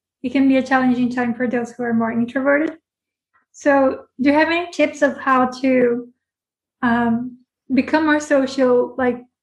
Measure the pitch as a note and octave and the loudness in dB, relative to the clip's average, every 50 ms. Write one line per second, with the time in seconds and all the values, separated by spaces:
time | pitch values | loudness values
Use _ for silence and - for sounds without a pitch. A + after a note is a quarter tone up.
0 | _ _ _ _ - B3 - C4+ C4+ C4+ C4+ C4 B3+ C4 C4+ C4 B3+ B3+ B3 B3 | _ _ _ _ -10 -2 0 2 4 4 4 2 2 0 0 2 2 2 0 0
1 | B3 A#3 B3 B3+ B3 A#3 A3+ - B3+ A#3+ B3 B3 A#3 A#3 - - B3 A#3+ A#3 A3+ | -2 -2 -2 -4 -4 -4 -4 -4 -4 -2 -2 -4 -6 -8 -10 -8 -4 -2 -2 -2
2 | A3+ A3+ A3+ A#3 A#3+ A#3+ - C4+ C4 C#4+ C#4 D4 D#4+ D#4+ D#4 - _ _ _ _ | -2 -2 -2 -2 -4 -2 -4 -2 0 0 0 0 0 -4 -6 -10 _ _ _ _
3 | _ _ _ _ _ _ _ _ _ _ _ - - - C#4 C#4 C4+ C4 - - | _ _ _ _ _ _ _ _ _ _ _ -2 0 2 4 4 4 2 0 -4
4 | - _ _ - B3+ C#4+ C#4+ D4+ D#4 D#4+ E4+ E4+ F4 F4 - - D4 D4 D4 - | -12 _ _ 0 0 2 4 4 2 2 0 -2 -4 -6 -2 -2 -2 -2 0 0
5 | D4 C4+ - - - C4+ C4 B3+ B3+ B3+ - - C4+ C4 B3+ B3+ B3 A#3+ A#3+ B3 | 0 0 0 -2 -2 0 2 2 2 0 -2 -2 0 2 2 4 2 2 0 -2
6 | A#3+ - _ _ _ _ _ _ _ _ _ _ _ _ _ _ B3+ A#3+ A#3 A#3+ | -6 -12 _ _ _ _ _ _ _ _ _ _ _ _ _ _ -2 0 0 0
7 | A#3+ A#3 A3+ A#3+ B3 B3+ - - _ _ _ _ _ - C4 C#4 - - D#4 D#4 | 0 0 -2 -2 -4 -8 -12 -18 _ _ _ _ _ -2 -2 -2 0 0 0 0
8 | D#4+ D4+ D4 D4+ D4 - D4 C#4 C4+ C4 - C4+ C4 B3+ B3 B3 B3 B3 - - | 2 2 0 0 0 0 0 0 0 -2 -2 0 2 2 2 2 0 -2 -4 -2
9 | B3+ B3 A#3+ B3 - _ _ _ | -2 -2 -2 -4 -12 _ _ _